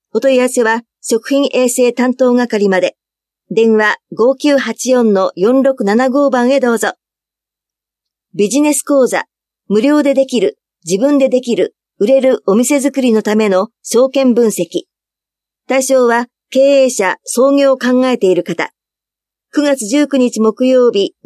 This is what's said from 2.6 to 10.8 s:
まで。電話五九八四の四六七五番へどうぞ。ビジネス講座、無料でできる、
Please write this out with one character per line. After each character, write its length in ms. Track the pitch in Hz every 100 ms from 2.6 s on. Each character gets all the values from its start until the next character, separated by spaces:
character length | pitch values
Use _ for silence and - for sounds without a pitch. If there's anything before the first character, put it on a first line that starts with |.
| 202
ま 100 | 185
で。 160 | 175 - _ _ _ _ _
電 260 | 220 226 220
話 200 | 214 - _ -
五 180 | 233
九 220 | 269 294 277
八 340 | 233 - 233
四 220 | 254 226
の 200 | 196 190 -
四 260 | 196 262
六 220 | 269 262
七 240 | 208 233 262
五 220 | 262 285
番 200 | 254 240
へ 80 | 277
ど 140 | 247
う 60 | 226
ぞ。 160 | 208 - _ _ _ _ _ _ _ _ _ _ _ _ _
ビ 160 | 185 202
ジ 120 | 254
ネ 140 | 294
ス 100 | 285
講 240 | - 277 247
座、 160 | 175 - _ _ _ -
無 140 | 208
料 240 | 262 294
で 100 | 285
で 100 | 269
き 160 | 269 247
る、 160 | 180 - _ _